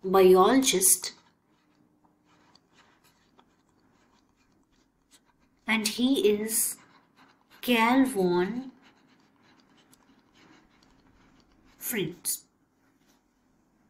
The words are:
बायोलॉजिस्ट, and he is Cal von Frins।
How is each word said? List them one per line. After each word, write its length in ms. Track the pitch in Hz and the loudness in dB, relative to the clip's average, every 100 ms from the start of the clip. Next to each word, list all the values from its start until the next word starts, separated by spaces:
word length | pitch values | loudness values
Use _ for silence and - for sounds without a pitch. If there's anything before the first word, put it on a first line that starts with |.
| 190 | 0
बायोलॉजिस्ट, 1080 | 190 185 185 196 262 262 185 - - - - _ _ _ _ _ _ _ _ _ _ _ _ _ _ _ _ _ _ _ _ _ _ _ _ _ _ _ _ _ _ _ _ _ _ _ _ _ _ _ _ _ _ _ _ - | 4 6 6 6 4 2 0 0 0 -4 -16 _ _ _ _ _ _ _ _ _ _ _ _ _ _ _ _ _ _ _ _ _ _ _ _ _ _ _ _ _ _ _ _ _ _ _ _ _ _ _ _ _ _ _ _ -6
and 220 | 220 214 - | -4 -4 -4
he 160 | 247 269 202 | -2 0 0
is 340 | 208 214 220 - - _ _ _ _ _ _ _ _ - | 0 -4 -6 -6 -8 _ _ _ _ _ _ _ _ -2
Cal 380 | 240 226 262 262 | 0 2 2 0
von 400 | 202 180 175 190 240 262 - _ _ _ _ _ _ _ _ _ _ _ _ _ _ _ _ _ - _ _ _ _ _ _ _ _ _ _ _ _ - | 0 -2 -2 -4 -6 -12 -20 _ _ _ _ _ _ _ _ _ _ _ _ _ _ _ _ _ -20 _ _ _ _ _ _ _ _ _ _ _ _ -10
Frins। 420 | 220 165 - - - _ _ _ _ _ _ _ _ _ _ _ _ _ _ _ | -6 -8 -8 -10 -10 _ _ _ _ _ _ _ _ _ _ _ _ _ _ _